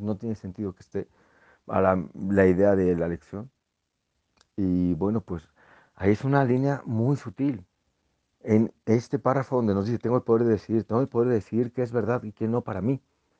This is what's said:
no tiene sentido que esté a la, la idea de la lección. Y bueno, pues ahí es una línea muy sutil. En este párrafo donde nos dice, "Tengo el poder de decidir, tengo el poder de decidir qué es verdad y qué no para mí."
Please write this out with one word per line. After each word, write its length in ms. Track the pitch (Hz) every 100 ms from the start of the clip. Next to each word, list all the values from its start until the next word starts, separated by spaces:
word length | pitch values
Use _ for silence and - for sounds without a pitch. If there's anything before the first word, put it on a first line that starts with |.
no 160 | 104 101
tiene 180 | 117
sentido 400 | 107 95 90 101
que 60 | -
esté 280 | - 98 - _ _ _ _ _ -
a 140 | 101
la, 240 | 95 92 78
la 320 | - 95 98 95
idea 300 | 90 101 98
de 180 | 90 85
la 120 | 85
lección. 420 | 85 - 98 127 _ _ _ _ _ _ _ _ _ _ -
Y 380 | 95 90 90
bueno, 260 | 82 98 113
pues 280 | - 85 - _ _ - _ -
ahí 160 | 95
es 120 | 107
una 200 | 135 139
línea 380 | 131 127 139 143
muy 320 | - 113 120 143
sutil. 480 | - - 139 113 90 _ _ _ _ _ _ _
En 320 | - 110 113 -
este 340 | - 127 - 135
párrafo 380 | 127 135 - 127
donde 180 | 110
nos 120 | 98 101
dice, 120 | 113
"Tengo 180 | 113 123
el 60 |
poder 220 | 120 113
de 80 | 120
decidir, 320 | 107 - 110
tengo 160 | 101 113
el 80 | 135
poder 200 | 120 123
de 60 | 117
decidir 360 | - 110 120
qué 100 | -
es 100 | 120
verdad 300 | 120 104 120
y 80 | 107
qué 140 | - 110
no 140 | 120
para 200 | 117 98
mí." 180 | 104 135 - _ _ _